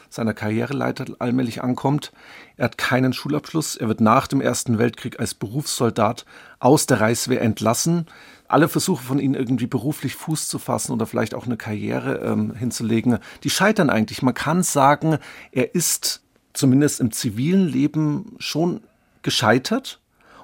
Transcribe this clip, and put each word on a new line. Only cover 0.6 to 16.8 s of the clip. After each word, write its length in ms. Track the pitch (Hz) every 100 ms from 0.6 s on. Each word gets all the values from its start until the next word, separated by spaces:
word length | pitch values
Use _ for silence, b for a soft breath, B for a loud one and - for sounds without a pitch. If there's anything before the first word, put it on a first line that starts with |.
| 117 139 123 127 131 -
allmählich 420 | 123 123 123 110
ankommt. 500 | 127 123 135 147 - - B B B B
Er 100 | 127
hat 120 | -
keinen 340 | - 123 131
Schulabschluss, 640 | 123 - 151 - 160 151 -
er 100 | 113
wird 140 | 110
nach 260 | 110 120 -
dem 140 | 139
Ersten 380 | 123 120 - 110
Weltkrieg 420 | 120 - 120 -
als 140 | 113
Berufssoldat 920 | - 107 127 147 - 120 110 107 - - B B B
aus 280 | 123 147 -
der 140 | 123
Reichswehr 420 | 110 117 - 123
entlassen. 640 | 113 101 110 117 - 170 160 B B B B
Alle 200 | 135 160
Versuche 360 | 165 - 160
von 160 | - 139
ihm, 140 | 135
irgendwie 320 | 139 120 127 120
beruflich 500 | 127 127 151 131 -
Fuß 320 | - 156 -
zu 100 | 143
fassen 340 | - 117 -
oder 140 | 120 110
vielleicht 280 | 117 110
auch 120 | 120 120
eine 100 | 117
Karriere, 640 | - 104 104 127 123 135
ähm, 360 | - 110 107
hinzulegen, 640 | 110 123 - 117 113 123 113 B B
die 60 | 147
scheitern 400 | - 190 214 156
eigentlich. 320 | 104 107 -
Man 120 | 131
kann 300 | 123 - 170
sagen, 540 | 175 147 135 147 160 151 B B B
er 240 | - 127 175
ist 460 | 165 - - - _ _ _
zumindest 480 | - 135 131